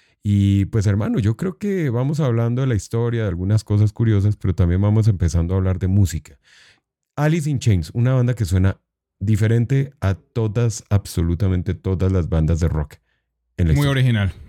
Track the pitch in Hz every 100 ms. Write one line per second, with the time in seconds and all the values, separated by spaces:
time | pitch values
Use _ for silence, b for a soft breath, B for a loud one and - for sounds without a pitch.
0 | b b 104 101 98 98 95 113 101 101
1 | 226 233 101 110 180 - 202 190 151 117
2 | 131 156 143 113 117 120 135 110 - 117
3 | 120 117 107 85 92 107 - 104 104 -
4 | 117 104 101 101 95 87 87 90 101 107
5 | 107 92 82 85 85 95 92 90 92 98
6 | 98 80 - - b b b b _ _
7 | _ - 147 170 147 135 - 95 78 98
8 | 120 131 120 123 95 92 95 - _ _
9 | _ _ 101 104 110 117 117 135 139 _
10 | 95 95 _ - 110 104 120 107 - 98
11 | - - 85 85 98 92 87 85 - 92
12 | 92 95 80 82 78 82 82 76 76 -
13 | _ _ _ _ _ - 85 143 143 135
14 | 131 113 98 -